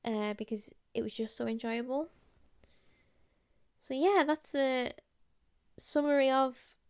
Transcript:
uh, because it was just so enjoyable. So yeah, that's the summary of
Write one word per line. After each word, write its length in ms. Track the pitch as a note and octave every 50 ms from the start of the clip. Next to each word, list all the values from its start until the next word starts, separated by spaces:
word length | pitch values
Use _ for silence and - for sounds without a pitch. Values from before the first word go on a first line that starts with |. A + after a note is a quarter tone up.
| -
uh, 300 | A3+ A3 G#3+ G#3 G#3+ G#3
because 360 | - G#3+ - A3+ G#3 - - - _ _ _ _
it 80 | -
was 120 | - A3 -
just 220 | - A3 A3 -
so 100 | - A#3
enjoyable. 640 | A3+ A3+ A3+ A#3+ A3+ A3+ A#3 A#3+ B3+ C4 C#4+ D#4+ E4 _ _ _ _ _ _ - _ _ _ - _ _ _ _ _ _ _ _ _ _ _ _ _ _ _ _ _ _ _ _ _ _ _
So 160 | - - C4
yeah, 300 | C4 D4+ F#4+ G#4 F#4 D4
that's 260 | D4+ D#4 D4+ - -
the 420 | - C#4 C4+ C4 B3+ B3+ B3 - - - _ _ _ _ _ _ _ _ _ _ _ _ _ _ _ -
summary 520 | - - - D4 C#4+ D4 C#4+ C#4 C4+ C4+
of 460 | C4 C4+ C4+ C4 B3 - - - - _ _